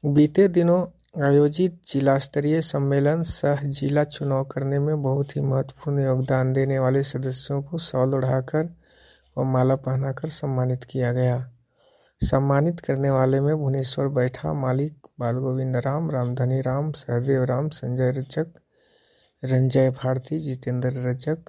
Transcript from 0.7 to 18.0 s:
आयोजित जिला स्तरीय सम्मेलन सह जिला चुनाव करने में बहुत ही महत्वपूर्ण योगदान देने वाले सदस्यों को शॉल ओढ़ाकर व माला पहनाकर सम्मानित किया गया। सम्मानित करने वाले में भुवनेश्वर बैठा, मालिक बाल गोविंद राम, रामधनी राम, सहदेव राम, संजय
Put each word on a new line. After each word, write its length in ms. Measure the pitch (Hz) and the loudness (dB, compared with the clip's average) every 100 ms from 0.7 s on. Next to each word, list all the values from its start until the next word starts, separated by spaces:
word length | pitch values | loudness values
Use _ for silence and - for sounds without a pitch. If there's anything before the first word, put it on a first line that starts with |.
| 175 175 - _ - | 2 0 -10 _ -2
आयोजित 580 | 143 143 147 151 180 170 - | 4 6 4 2 -2 -2 -6
जिला 300 | 139 135 139 | 0 2 2
स्तरीय 440 | 139 - 147 156 | 0 -2 0 0
सम्मेलन 600 | 156 147 139 139 143 160 | 0 -2 0 2 2 0
सह 340 | 165 - 147 143 | -2 -2 0 0
जिला 480 | 143 139 143 143 | -2 -4 -2 0
चुनाव 400 | 147 - 143 135 | 0 -2 -2 -2
करने 360 | 135 - 135 139 | -2 -4 -2 0
में 240 | 147 151 | 0 -2
बहुत 320 | 139 135 143 147 | 0 -2 -2 -2
ही 60 | |
महत्वपूर्ण 640 | 139 131 139 - - 143 | -2 0 -2 -8 -4 0
योगदान 500 | 135 131 131 131 131 | 2 0 2 0 2
देने 260 | 131 135 135 | 0 0 2
वाले 240 | 127 135 | 2 2
सदस्यों 580 | 139 135 131 127 - 139 | 0 -4 -6 -8 -4 -6
को 140 | 139 165 | -4 -8
शॉल 380 | 165 131 131 135 | -4 0 2 2
ओढ़ाकर 600 | 131 131 127 151 165 170 _ _ _ _ _ - | 0 0 0 -2 -2 -8 _ _ _ _ _ -4
व 60 | |
माला 320 | 131 131 127 135 | 0 2 2 2
पहनाकर 540 | 135 131 135 131 160 | 0 -2 -2 -6 -8
सम्मानित 540 | - 147 127 127 127 | -6 -4 -2 0 -2
किया 280 | - 131 123 | -4 -2 0
गया। 380 | 123 127 123 127 _ _ _ _ _ _ _ | 2 2 0 -4 _ _ _ _ _ _ _
सम्मानित 560 | - 139 139 139 156 170 | 0 2 4 4 2 0
करने 300 | - 135 139 | -2 0 2
वाले 320 | 135 131 135 | 4 4 4
में 140 | 139 156 | 2 0
भुवनेश्वर 520 | 143 135 127 - 139 | 0 -2 -2 -2 -2
बैठा, 460 | 143 123 127 151 | 0 0 -2 -4
मालिक 440 | 156 131 127 147 151 - _ | -2 0 0 -2 -6 -20 _
बाल 160 | 120 123 | -2 -2
गोविंद 400 | 135 127 131 127 | -2 -2 -2 -2
राम, 340 | 123 143 165 | -2 -2 -2
रामधनी 500 | 143 123 127 123 131 | -2 -2 0 0 0
राम, 300 | 131 131 151 | 0 -2 -2
सहदेव 520 | 147 - 120 127 135 | -6 -4 -2 2 0
राम, 260 | 127 127 151 | 2 0 -2
संजय 420 | 147 127 123 | -6 -6 0